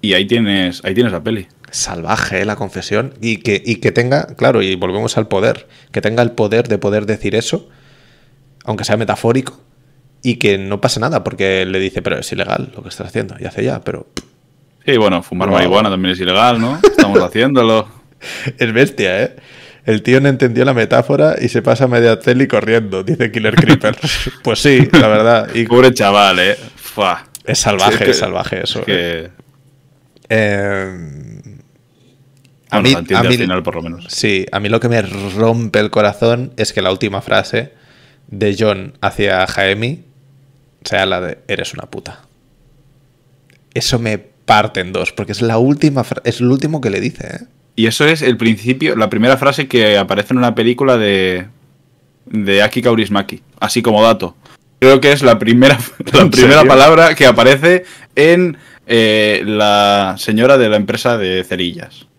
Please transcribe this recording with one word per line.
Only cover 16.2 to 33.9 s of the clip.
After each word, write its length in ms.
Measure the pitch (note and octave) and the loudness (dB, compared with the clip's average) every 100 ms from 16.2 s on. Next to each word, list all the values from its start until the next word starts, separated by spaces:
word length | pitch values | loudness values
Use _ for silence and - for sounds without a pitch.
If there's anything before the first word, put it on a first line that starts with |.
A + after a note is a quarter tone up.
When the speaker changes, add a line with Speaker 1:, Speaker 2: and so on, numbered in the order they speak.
| F2+ F#2+ A#2+ A#2 | -2 2 2 2
Speaker 1:
¿no? 180 | A2+ D#3 F#4+ | -2 2 2
Estamos 300 | G4+ G2+ G2+ | 4 2 2
Speaker 2:
<laughs> 40 | |
Speaker 1:
haciéndolo. 640 | F2+ G#2+ B2+ C3+ A2+ A2 G#2+ - _ _ - - - - | 0 0 0 2 2 2 -2 -14 _ _ -18 -12 -12 -4
Speaker 2:
Es 140 | A#2+ | -2
bestia, 520 | A2 C#3+ - G2 F#2+ | 2 0 0 -2 -2
¿eh? 120 | B2 - _ - - _ - | -4 -8 _ -20 -20 _ -4
"El 160 | A2 | -2
tío 200 | B2 B2+ | 2 2
no 80 | C#3 | 2
entendió 340 | B2+ B2+ A#2 | 2 0 2
la 100 | B2+ B2 | 0 0
metáfora 600 | G#2 B2 B2 C#3+ - - | 0 0 0 0 0 0
y 80 | - | -2
se 120 | A#2+ | -2
pasa 260 | - B2 C3 | -2 0 2
media 300 | A#2+ A#2 A2+ | 2 2 2
peli 280 | - B2 C3+ | 0 0 2
corriendo", 560 | A2 G#2 A#2 G#2+ F#2+ | 0 0 -2 -2 -8
dice 280 | F#2+ D#3 A#2 | -6 -4 -4
Killer 240 | A2+ A2 A#2 | -2 0 2
Creeper. 420 | D3+ D3 G#2+ - D3+ - | 4 2 2 -4 -6 -6
Speaker 1:
<laughs> 240 | - - | -8 -8
Speaker 2:
Pues 160 | - A2+ | -6 0
sí, 280 | D3 C3 C3 | 2 4 4
la 140 | D#3+ A2+ | 4 4
verdad. 420 | G#2+ A2 A#2 G#2+ | 4 4 2 0
Y 120 | A#2 A#2 | -4 2
Speaker 1:
Pobre 280 | A#2+ B2+ | 6 6
chaval, 460 | B2+ G2+ G2+ G2+ F#2 | 4 2 4 4 4
¿eh? 160 | F#2 G2+ A#2 - | 0 0 -6 -20
Fua. 500 | - - G2 E2+ - - | -16 -4 -2 -2 -10 -16
Speaker 2:
es 160 | - - | -6 -2
salvaje, 300 | - G2 G2+ | -2 0 0
Speaker 1:
Sí, 40 | A2+ | 2
es 80 | G#2+ | 0
que, 60 | |
Speaker 2:
es 60 | B2 | 0
salvaje 440 | G2 F2+ F#2 F#2+ | -2 -4 -6 -6
eso, 160 | - A2+ | -6 -8
Speaker 1:
es 60 | - | -4
que 340 | F#2+ F2 E2 D#2+ | -4 -4 -8 -10
Speaker 2:
¿eh? 40 | _ - _ _ _ _ _ _ _ _ | _ -20 _ _ _ _ _ _ _ _
Em, 1300 | A2 G#2 G2+ G2+ G2 F#2+ F2+ D#2+ C#2+ B1 - - G2+ _ _ _ _ _ _ _ _ _ _ _ | -2 0 -2 -4 -4 -8 -12 -16 -16 -18 -20 -20 -20 _ _ _ _ _ _ _ _ _ _ _
a 60 | G#2 | 0
Speaker 1:
Bueno, 60 | B2 | 2
Speaker 2:
mí, 60 | |
Speaker 1:
la 60 | C3+ | 0
entiende 160 | E2+ F#2+ | 0 0
Speaker 2:
a 40 | |
Speaker 1:
al 80 | A#2 | 2
Speaker 2:
mí 80 | B2 | 0
Speaker 1:
final, 260 | F#2 F2+ | -2 -4
por 120 | E2+ E2+ | -6 -8
lo 60 | |
menos. 220 | E2 | -12